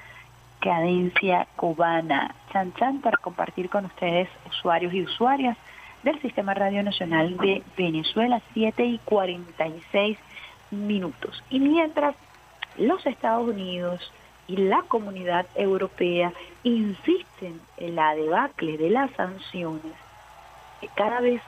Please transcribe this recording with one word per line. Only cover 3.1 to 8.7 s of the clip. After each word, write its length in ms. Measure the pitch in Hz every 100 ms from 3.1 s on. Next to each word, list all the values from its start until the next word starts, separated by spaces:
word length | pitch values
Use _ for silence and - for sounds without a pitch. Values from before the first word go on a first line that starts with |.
| -
compartir 540 | 180 - - - 180
con 160 | 202 190
ustedes, 420 | - 175 175 185 - -
usuarios 440 | - 180 170 175
y 100 | 190
usuarias 540 | 170 - 247 277 247 220 - - - -
del 180 | 269 302
Sistema 320 | 240 - 196
Radio 300 | 196 196 202
Nacional 520 | 202 196 175 160 170 180
de 260 | 196 196 - -
Venezuela, 640 | 175 160 160 214 247 226 -
siete 320 | 220 220